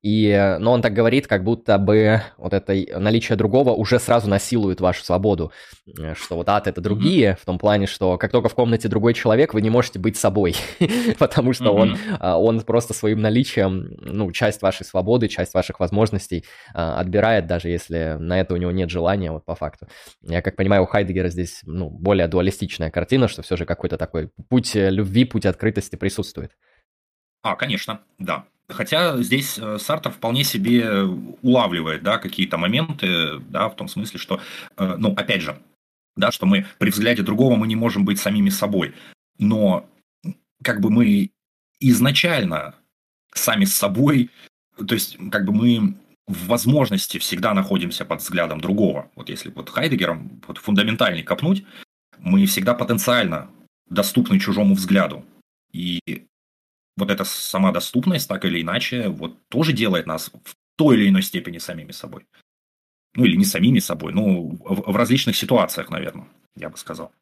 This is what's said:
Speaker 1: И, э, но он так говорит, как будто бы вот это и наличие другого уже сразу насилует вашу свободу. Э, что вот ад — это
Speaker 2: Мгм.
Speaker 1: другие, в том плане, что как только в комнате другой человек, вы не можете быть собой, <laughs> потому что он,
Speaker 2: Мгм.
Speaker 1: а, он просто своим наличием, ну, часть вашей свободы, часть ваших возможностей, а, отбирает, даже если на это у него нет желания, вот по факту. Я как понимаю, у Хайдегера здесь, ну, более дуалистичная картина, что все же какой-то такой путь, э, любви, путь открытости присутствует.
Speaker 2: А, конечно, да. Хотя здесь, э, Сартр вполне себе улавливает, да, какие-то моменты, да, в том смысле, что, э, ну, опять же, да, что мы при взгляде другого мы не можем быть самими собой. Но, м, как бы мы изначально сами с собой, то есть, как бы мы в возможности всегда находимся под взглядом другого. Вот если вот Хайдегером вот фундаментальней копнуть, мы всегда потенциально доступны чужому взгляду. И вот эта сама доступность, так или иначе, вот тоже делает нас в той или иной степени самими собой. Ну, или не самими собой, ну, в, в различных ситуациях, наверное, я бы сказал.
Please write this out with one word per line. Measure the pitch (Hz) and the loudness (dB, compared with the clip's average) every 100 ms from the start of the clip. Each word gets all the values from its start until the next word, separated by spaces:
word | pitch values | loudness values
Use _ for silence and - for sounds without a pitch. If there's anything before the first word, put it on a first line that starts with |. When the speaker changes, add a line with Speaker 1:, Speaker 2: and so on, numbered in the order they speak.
Speaker 1:
И, | 107 107 104 | 0 2 4
э, | 101 98 87 | 4 4 2
но | 110 | 2
он | 123 | 4
так | 113 | 2
говорит, | 101 117 117 - | 2 2 2 0
как | 101 | -2
будто | 92 117 - 101 | 0 -2 2 2
бы | 98 107 107 110 - _ | 4 4 6 4 0 _
вот | 92 | -4
это | 98 - | -4 0
и | 98 - | -2 -2
наличие | - 101 117 - 104 | -2 2 2 0 0
другого | 110 127 139 | 2 4 4
уже | - 107 120 | 2 2 0
сразу | - 117 104 | 4 2 4
насилует | 101 - 120 101 90 | 0 2 0 0 2
вашу | 90 87 | 0 0
свободу. | - 90 104 92 78 - - - - - | -2 0 2 0 -2 -8 -20 -20 -20 -12
Э, | 78 | -10
что | 78 - 85 | -10 -8 -6
вот | 85 | 0
ад — | 104 101 | 0 0
это | 90 | -4
Speaker 2:
Мгм. | |
Speaker 1:
другие, | 90 101 156 185 107 92 | -4 0 2 4 4 2
в | - | -4
том | 92 | -2
плане, | 104 104 98 | 2 2 0
что | - 92 90 | 0 0 0
как | 110 | 0
только | 120 110 | 2 0
в | |
комнате | - 120 117 113 | 0 2 2 0
другой | 110 113 | 2 2
человек, | 120 - 113 156 | 2 2 4 4
вы | 107 | 2
не | 110 | 2
можете | 120 123 104 | 2 0 -2
быть | 101 - | -4 0
собой, | 107 101 92 82 - - | 0 2 0 0 -8 -2
<laughs> | 165 233 240 - | 0 0 0 2
потому | - - 127 | 2 2 0
что | 123 123 | 2 2
он, | 104 104 | 4 4
Speaker 2:
Мгм. | 98 220 190 | 0 -6 -4
Speaker 1:
а, | 92 85 | 0 2
он | 110 113 | 4 2
просто | 107 113 117 | 0 -2 0
своим | - 107 110 | -4 -2 0
наличием, | 107 113 131 - 95 95 - - | 2 2 0 0 0 0 -8 -14
ну, | - 98 98 | -8 -4 -4
часть | 85 110 - | 0 -2 2
вашей | 98 - 92 | -2 -2 -4
свободы, | 95 92 120 110 | -2 2 2 2
часть | - 92 | -2 -2
ваших | 92 - - | -2 -2 -4
возможностей, | 90 101 110 101 - 87 - - - | -2 2 2 0 -4 -8 -8 -20 -12
а, | - 82 67 | -6 -4 -2
отбирает, | 92 104 107 113 82 | -2 2 4 2 0
даже | 87 85 | -4 -2
если | 85 - 82 80 78 | -4 -4 -4 -4 -4
на | 82 90 | -2 -2
это | 92 | 0
у | 87 | -2
него | 87 | -2
нет | 92 87 | -2 -2
желания, | 85 85 101 87 | -2 0 0 -4
вот | 78 | -8
по | - 98 | -10 -8
факту. | 76 - - - - _ | -8 -10 -20 -20 -20 _
Я | - 85 | -6 -4
как | 95 - | -4 -2
понимаю, | 98 101 | 2 4
у | 92 | 4
Хайдегера | 107 95 92 90 | 2 0 0 -2
здесь, | 85 87 - | -2 -8 -8
ну, | - 85 80 | -10 -8 -8
более | - 87 98 85 | -4 0 2 2
дуалистичная | 90 92 - 92 - 80 | 2 0 -2 -8 -6 -4
картина, | 87 85 131 120 | -4 0 2 2
что | - | -2
все | - 87 | -6 -4
же | 85 | -4
какой-то | - 90 - | -4 -4 -6
такой | - 85 80 _ - | -6 -6 -8 _ 0
путь, | 127 - 107 | 0 2 2
э, | 95 | 2
любви, | 95 98 101 | 2 0 2
путь | 127 110 98 | 2 2 0
открытости | 90 107 107 - - | 0 -2 -2 -8 -6
присутствует. | 95 - - - - _ _ _ _ _ _ _ _ _ | -4 -4 -8 -10 -14 _ _ _ _ _ _ _ _ _
Speaker 2:
А, | 110 92 | -6 -4
конечно, | 135 107 - - _ _ | -4 -6 -6 -12 _ _
да. | 95 76 - _ _ | -8 -6 -8 _ _
Хотя | - 113 156 175 135 | -10 -2 0 0 0
здесь, | 120 131 139 - | 0 -2 -2 -8
э, | 110 107 | -8 -8
Сартр | - 156 - | -4 -4 -4
вполне | - 113 123 | -4 -4 0
себе | 143 113 104 120 113 101 98 90 - - | -2 -2 2 2 2 0 0 -2 -10 -4
улавливает, | 127 127 107 87 80 78 | 2 4 4 0 -4 -4
да, | 92 110 | -2 -2
какие-то | - - - 82 | -4 -4 -2 0
моменты, | 87 123 160 143 95 87 80 73 65 | 0 0 -2 -4 -2 0 -2 -6 -8
да, | 90 107 | -4 -4
в | - | -4
том | 92 | -10
смысле, | - 104 90 | -8 -8 -10
что, | - 95 - - - - | -8 -8 -8 -18 -18 -6
э, | 95 90 | -4 0
ну, | 110 | -2
опять | 98 107 98 | -2 -2 -2
же, | 80 73 _ _ _ _ _ - | -2 -10 _ _ _ _ _ -2
да, | 98 | -2
что | - 92 | 0 2
мы | 98 - - | 2 0 -4
при | 107 | -2
взгляде | 98 110 120 | 0 0 0
другого | 98 110 131 113 | 0 2 4 4
мы | 110 | 0
не | 110 | 0
можем | 117 101 | 0 0
быть | 98 98 | 0 0
самими | 101 104 98 | 0 2 0
собой. | 98 104 98 76 - - _ _ _ | 0 -2 -2 -2 -6 -20 _ _ _
Но, | 101 110 101 90 - _ _ _ | 0 4 2 2 -4 _ _ _
м, | 160 - _ _ | -14 -14 _ _
как | - 107 | -4 0
бы | 104 | 2
мы | 107 113 101 - _ _ _ _ _ | 4 6 4 2 _ _ _ _ _
изначально | 135 120 127 143 175 151 95 78 71 - _ _ _ _ _ | 4 4 4 2 0 0 -2 -4 -8 -16 _ _ _ _ _
сами | - - 113 | -6 -2 2
с | 98 | 2
собой, | - 101 98 143 139 120 _ - _ _ - 101 | 2 0 2 4 4 2 _ -20 _ _ -14 -4
то | |
есть, | 113 - - 95 | -2 -2 -10 -6
как | 107 95 | -2 0
бы | |
мы | 104 120 117 104 - _ _ - | 2 4 4 2 -2 _ _ -10
в | 92 90 | -8 -2
возможности | 120 120 143 127 98 - 90 | 0 2 2 2 0 -4 -6
всегда | - 90 110 | -6 -2 0
находимся | 98 95 95 85 - | 0 0 -2 -2 -8
под | - 82 | -6 -6
взглядом | - 87 82 78 | -4 -2 -2 -4
другого. | 87 101 98 - - - | -4 0 0 0 -10 -16
Вот | - | -14
если | - - | -14 -14
вот | - - | -16 -8
Хайдегером | - 160 131 87 82 - - - | -4 -2 -2 -2 -4 -10 -18 -18
вот | - | -12
фундаментальней | - 104 110 123 110 85 | 0 2 2 0 0 -2
копнуть, | 80 87 160 196 - - - _ _ _ | -4 -2 0 0 -2 -20 -20 _ _ _
мы | 87 98 98 | 2 4 4
всегда | 95 95 | 2 0
потенциально | 120 120 107 - 123 95 78 - _ _ _ _ | 0 0 0 2 2 0 -4 -10 _ _ _ _
доступны | - 98 - - 95 | -2 0 2 4 2
чужому | 101 101 101 | 2 2 4
взгляду. | 95 95 98 87 - - _ _ _ _ | 2 4 2 2 -4 -16 _ _ _ _
И | - 90 87 - - _ _ _ _ _ _ _ - | -10 -6 -6 -8 -12 _ _ _ _ _ _ _ -6
вот | 98 | -4
эта | 98 | -2
сама | 95 - - 95 95 | -4 -6 -6 0 2
доступность, | 85 - 123 151 175 - | 0 -2 -2 0 -2 -2
так | 95 | -4
или | 92 85 | -2 -2
иначе, | 80 107 - 123 104 | -2 -4 -4 -4 -4
вот | 78 82 - _ | -6 -10 -12 _
тоже | 120 160 | -2 0
делает | 123 110 90 80 | 2 0 0 -2
нас | 80 - - | -8 -10 -16
в | - - _ - | -20 -20 _ 0
той | 151 113 | 4 6
или | 101 | 6
иной | 95 | 4
степени | 95 90 90 85 | 2 -6 -8 -12
самими | - - 151 | -12 -14 -14
собой. | - - - _ _ _ _ _ _ _ _ _ | -16 -16 -18 _ _ _ _ _ _ _ _ _
Ну, | - | 2
или | 120 85 | 2 4
не | |
самими | 98 - 104 123 | 2 2 2 2
собой, | - 82 80 | 0 -8 -4
ну, | 92 107 90 80 80 | -2 0 0 -4 -12
в, | - 95 101 | -6 -6 -2
в | 98 | 0
различных | 117 131 - 104 | 2 2 2 -4
ситуациях, | 98 120 90 - - | 0 2 2 -4 -8
наверное, | 80 - - - _ _ - | -8 -10 -12 -20 _ _ -16
я | 76 | -16
бы | - | -16
сказал. | - 80 80 _ | -16 -14 -14 _